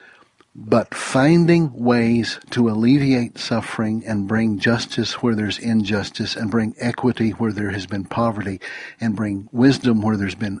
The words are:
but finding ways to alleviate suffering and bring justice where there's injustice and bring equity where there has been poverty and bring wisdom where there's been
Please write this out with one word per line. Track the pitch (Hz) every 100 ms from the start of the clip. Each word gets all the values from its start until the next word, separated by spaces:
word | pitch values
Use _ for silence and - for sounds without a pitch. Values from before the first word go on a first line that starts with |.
| - _ _ _ _
but | - 110 117 -
finding | - - 131 143 170 170 170 156
ways | 120 120 120 117 117 107 - -
to | 123 117
alleviate | 107 120 143 139 127 117 -
suffering | - 117 - - 110 113 107
and | 104 98
bring | 110 113 98
justice | 117 117 - - 110 -
where | 120
there's | 107 104 -
injustice | 117 110 98 104 92 - 107 -
and | 113
bring | 113 110 -
equity | 120 110 127 - 110
where | 95 113
there | 101 104
has | 101 92
been | 101
poverty | 90 - 117 104 98 92 - - - -
and | 113 101
bring | 107 98 107
wisdom | 120 135 131 127 110
where | 107 107
there's | 98
been | 90 107 98